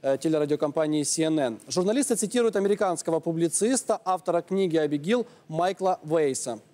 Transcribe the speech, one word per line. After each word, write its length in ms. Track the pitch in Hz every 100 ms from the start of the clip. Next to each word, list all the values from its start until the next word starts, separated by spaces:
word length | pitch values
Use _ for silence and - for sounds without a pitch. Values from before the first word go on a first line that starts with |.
э, 160 | 135 135
телерадиокомпании 840 | 165 156 147 147 151 156 156 151
си 180 | 139 -
эн 160 | 160 156
эн. 220 | 127 110 -
Журналисты 480 | 135 180 240 277 233
цитируют 400 | 208 247 226 196
американского 640 | 196 202 202 165 - 165
публициста, 800 | 165 165 170 - 214 262 - 208
автора 380 | - 185 - 170
книги 340 | 170 190 190 160
об 160 | 151
игил 340 | 147 151 240 220 - _
Майкла 500 | 156 180 190 185 185
Вейса. 560 | 156 160 147 127 - 110 _